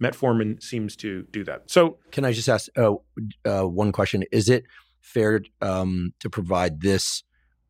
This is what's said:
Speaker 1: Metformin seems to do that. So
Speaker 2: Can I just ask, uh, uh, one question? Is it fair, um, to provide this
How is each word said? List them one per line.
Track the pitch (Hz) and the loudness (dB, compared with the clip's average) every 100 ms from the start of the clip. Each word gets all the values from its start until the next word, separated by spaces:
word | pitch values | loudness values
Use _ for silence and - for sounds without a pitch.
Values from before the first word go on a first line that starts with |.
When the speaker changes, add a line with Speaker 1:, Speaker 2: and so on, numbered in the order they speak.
Speaker 1:
Metformin | 120 - 131 117 107 110 | -4 -2 0 0 0 -6
seems | - 117 107 - | -8 -8 -8 -8
to | 107 95 - | -10 -10 -10
do | 107 | -10
that. | 85 67 - | -10 -12 0
So | 185 165 - _ | 4 4 2 _
Speaker 2:
Can | - | -2
I | 135 | -2
just | 113 117 | 0 2
ask, | 110 - - | 0 0 2
uh, | 113 104 _ - 110 - | 2 2 _ -12 -12 -6
uh, | 107 101 | -2 0
one | 95 87 104 | 0 0 0
question? | 95 95 101 92 | 2 0 -2 0
Is | 110 101 | 0 4
it | 123 - - _ _ | 2 0 -20 _ _
fair, | - 123 107 107 101 - | -6 0 2 2 -2 -6
um, | 101 92 92 92 87 - | -2 -2 0 -2 -4 -6
to | 104 | -10
provide | - 87 92 90 76 | -6 -2 0 0 0
this | 92 95 - - - _ _ _ | 2 2 0 -6 -10 _ _ _